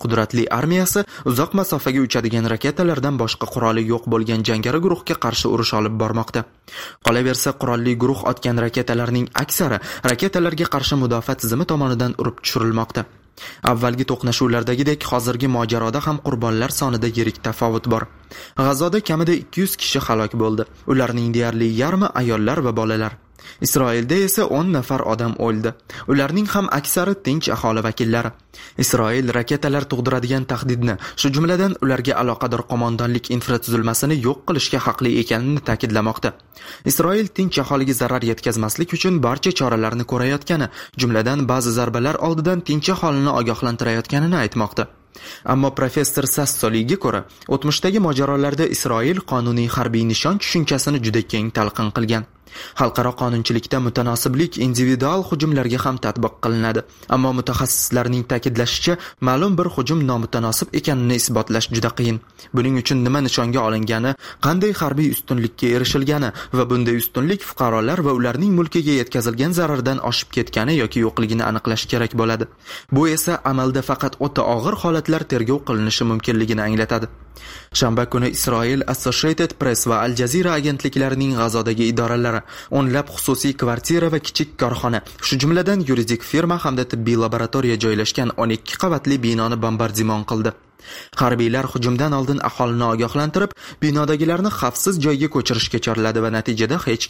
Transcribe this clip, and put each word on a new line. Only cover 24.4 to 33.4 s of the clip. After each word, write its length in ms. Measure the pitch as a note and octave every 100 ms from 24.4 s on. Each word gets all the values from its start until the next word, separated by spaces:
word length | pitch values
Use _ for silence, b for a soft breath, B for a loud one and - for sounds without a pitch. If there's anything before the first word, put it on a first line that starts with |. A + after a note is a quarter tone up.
| - C#3
o'n 100 | F3+ D3+
nafar 260 | A#2 C3 -
odam 200 | A2 A#2 - A2+
o'ldi. 240 | A2 A2+ - - B B
Ularning 360 | C#3 C#3 F#3 G#3
ham 120 | G3+ G3 C#3+
aksari 360 | - F#3 F3+ G3 C3
tinch 220 | D#3 - A2+
aholi 260 | A#2 A2 A2
vakillari. 440 | A2 A2+ A#2 C3 - _ B B B
Isroil 420 | B2+ A#2+ A2 B2 B2 A#2+
raketalar 460 | A#2 D3 D3 C#3 C3+
tug'diradigan 540 | B2 B2 B2+ B2 C3+ B2+
tahdidni, 420 | A#2+ C3 A#2+ A#2+ F#2+ B B
shu 80 | C#3+
jumladan 380 | C3+ E3 F3+ F#3+ -
ularga 300 | C3+ B2+ B2 A#2+
aloqador 400 | B2 A2+ B2 A#2 -
qo'mondonlik 600 | A#2+ A#2 A#2 A#2+ A#2+ -
infratuzilmasini 800 | A#2+